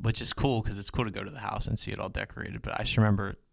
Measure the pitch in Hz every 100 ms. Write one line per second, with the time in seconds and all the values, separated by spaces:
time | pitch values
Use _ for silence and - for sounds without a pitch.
0 | 113 110 110 - 139 120 107 101 98 -
1 | 113 101 98 - 101 101 - 110 - 104
2 | 101 - 98 - - - - - - -
3 | 107 101 98 - _